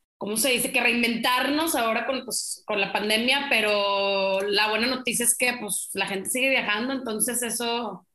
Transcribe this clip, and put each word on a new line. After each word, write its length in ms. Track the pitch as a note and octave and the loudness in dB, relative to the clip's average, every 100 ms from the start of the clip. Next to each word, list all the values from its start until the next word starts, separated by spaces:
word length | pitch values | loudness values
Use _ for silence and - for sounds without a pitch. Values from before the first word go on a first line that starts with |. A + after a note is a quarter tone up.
| _ - | _ -10
¿cómo 180 | G3+ A3 | -4 0
se 140 | C#4 | 2
dice? 200 | A#3+ C4 | 2 0
Que 80 | B3+ | 0
reinventarnos 960 | A#3 A#3 A#3 A3+ B3+ B3+ C4+ D4+ E4 | 2 2 2 2 2 2 2 0 0
ahora 320 | D4 A3+ A3 A#3+ | 0 0 0 -2
con, 180 | C4 | -4
pues, 380 | - - - - - | -4 -6 -6 -8 -4
con 120 | G#3 | -2
la 140 | F#3+ | -2
pandemia, 540 | G#3 G#3 A3 B3 C#4 C#4 | -2 2 2 4 2 2
pero 920 | A#3 G#3+ G#3 G3+ G3 G3 G3 F#3+ F#3+ | 2 2 2 2 2 2 2 0 0
la 280 | G3+ G3+ G#3+ | 0 2 2
buena 160 | G#3+ B3 | 2 0
noticia 400 | C4 B3 A#3 A#3 | -2 -2 0 2
es 100 | - | 2
que, 200 | B3 A#3+ | 2 -2
pues, 300 | G#3 F3+ - G3 | -4 -6 -6 -4
la 100 | F#3+ | -2
gente 240 | F#3+ F#3 | -4 -2
sigue 220 | B3+ C4+ | 0 2
viajando, 420 | B3+ G3 G#3+ B3+ | 2 0 -2 -2
entonces 480 | C4+ B3 G#3+ A#3+ A#3 | -4 -4 -2 -2 -2
eso 640 | A#3 - A#3 A#3 A3 F#3 _ | -2 -2 -2 -2 -4 -8 _